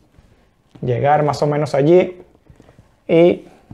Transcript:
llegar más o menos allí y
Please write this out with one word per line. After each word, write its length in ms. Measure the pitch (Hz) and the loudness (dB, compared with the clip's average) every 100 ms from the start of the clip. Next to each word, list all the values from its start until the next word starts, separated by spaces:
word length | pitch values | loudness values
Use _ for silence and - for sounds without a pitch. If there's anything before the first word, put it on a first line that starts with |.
| _ _ _ _ _ _ _ - | _ _ _ _ _ _ _ -12
llegar 420 | 131 117 139 151 | -6 -4 0 0
más 200 | 147 135 | 0 -2
o 40 | 151 | -4
menos 280 | 147 123 | -2 -4
allí 480 | 139 147 180 185 - - _ _ _ _ _ _ _ - | -2 2 2 0 -8 -20 _ _ _ _ _ _ _ -2
y 400 | 165 175 180 - _ _ | 2 2 2 -8 _ _